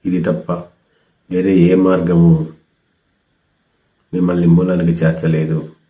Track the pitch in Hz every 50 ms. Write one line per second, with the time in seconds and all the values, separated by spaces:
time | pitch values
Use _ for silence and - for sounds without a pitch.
0 | _ 92 90 87 82 92 85 82 - - 87 85 - - _ _ _ _ _ _
1 | _ _ _ _ _ _ 90 92 92 98 95 90 85 90 92 92 95 92 92 87
2 | 82 85 87 85 85 85 80 78 80 - - _ _ _ _ _ _ _ _ _
3 | _ _ _ _ _ _ _ _ _ _ _ _ _ _ _ _ _ _ _ _
4 | _ _ - 90 90 87 87 87 85 85 85 87 90 92 90 85 85 82 82 -
5 | 82 80 80 - - 80 80 78 78 78 80 78 - - _ _ _